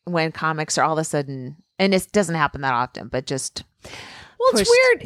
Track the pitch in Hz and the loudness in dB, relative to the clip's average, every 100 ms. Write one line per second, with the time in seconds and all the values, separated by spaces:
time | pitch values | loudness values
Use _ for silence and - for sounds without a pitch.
0 | - 170 160 - 160 156 156 - 139 156 | -4 -2 -2 -2 -4 -2 -4 0 0 0
1 | 160 147 135 135 127 147 _ - 190 202 | -2 -2 -4 -8 -12 -16 _ -2 2 2
2 | - 208 180 165 143 147 139 123 123 - | 2 0 0 2 0 -2 -2 0 -2 -6
3 | 113 127 147 135 - - - _ - - | -8 -8 -6 -6 -8 -12 -18 _ -20 -18
4 | - - - - 508 453 370 480 523 466 | -18 -20 -18 0 2 4 4 6 6 2